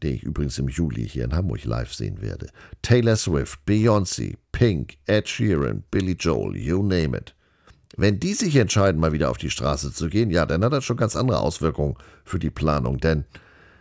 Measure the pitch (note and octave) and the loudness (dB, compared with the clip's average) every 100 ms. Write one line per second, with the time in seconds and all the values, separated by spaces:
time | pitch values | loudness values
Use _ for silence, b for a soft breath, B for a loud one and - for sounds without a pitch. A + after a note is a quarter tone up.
0 | D2 B1+ - D2+ D2 B1+ C2+ C#2 E2 A1 | -4 -4 -4 -4 -4 -2 -4 -2 -2 -2
1 | G#1+ C#2 A#1+ D2+ F#2 A1 A1 A1+ A#1 - | -6 -4 -2 -2 -2 -4 -4 -4 -4 -6
2 | G#1 G1+ G#1 G1+ - B B B - B2 | -8 -6 -8 -8 -12 B B B 2 4
3 | A#2 A2 - D2+ - - - G#2 A2+ G#2 | 6 2 2 -2 -2 -6 0 2 4 2
4 | F#2 - G1+ - _ - B2 E2 B1 - | 0 -4 -6 -8 _ 2 2 2 -4 -8
5 | - G#2 - - A2+ E2 C#2 G1+ - G2 | 0 0 0 -2 0 0 0 -4 -4 -2
6 | F#2 F2 E2+ B1+ G1+ G1+ A#1 F2+ G2+ F2+ | 0 -2 0 0 -2 -4 -2 0 2 2
7 | D#2 G#1+ - _ b b b b _ - | 0 -2 -8 _ b b b b _ 0
8 | G2+ G#2 E3+ G#3 A3 C#3 G2 - G2 D#2+ | 2 2 -2 0 2 4 4 4 4 4
9 | D#2+ D2+ C#2+ A#1 C#2+ - C2+ C#2+ C#2+ - | 2 2 0 -2 -4 -2 -2 -2 -4 -4
10 | E2 G2+ A2+ F2 D#2 E2 A2 D3 - A#2+ | -2 0 2 2 2 2 2 0 -2 0
11 | A2 - C3 E2 G1+ - D#2+ - D2 - | 0 0 0 2 0 0 -2 0 -2 -4
12 | B B - F#2 D#2+ - D#2 D2 B1 C2+ | B B -6 -4 -4 -2 0 0 0 0
13 | D#2+ D#2+ C#2 B B B B B | 2 0 -2 B B B B B